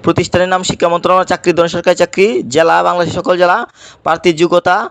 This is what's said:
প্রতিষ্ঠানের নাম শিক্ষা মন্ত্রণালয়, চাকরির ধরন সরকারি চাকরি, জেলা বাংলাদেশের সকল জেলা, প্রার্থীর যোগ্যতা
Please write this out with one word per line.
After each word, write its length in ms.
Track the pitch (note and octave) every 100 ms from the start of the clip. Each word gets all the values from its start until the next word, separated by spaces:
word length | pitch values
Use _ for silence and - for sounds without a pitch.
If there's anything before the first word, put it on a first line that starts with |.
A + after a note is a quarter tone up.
প্রতিষ্ঠানের 480 | - E3 F3 F3+ F#3
নাম 100 | F#3 F#3
শিক্ষা 200 | - E3+
মন্ত্রণালয়, 360 | E3+ F3+ F#3 F3+
চাকরির 260 | F3+ F3+ E3
ধরন 120 | E3+ E3+
সরকারি 200 | F3 E3+
চাকরি, 240 | F3 - G3 B3 -
জেলা 220 | C3+ E3 E3 F3
বাংলাদেশের 320 | F3 E3+ E3+
সকল 140 | F3 F3+
জেলা, 140 | F3 G3 - _ - -
প্রার্থীর 300 | - E3 F3+ D#3
যোগ্যতা 360 | E3+ F3 F3+ F#3+ A#3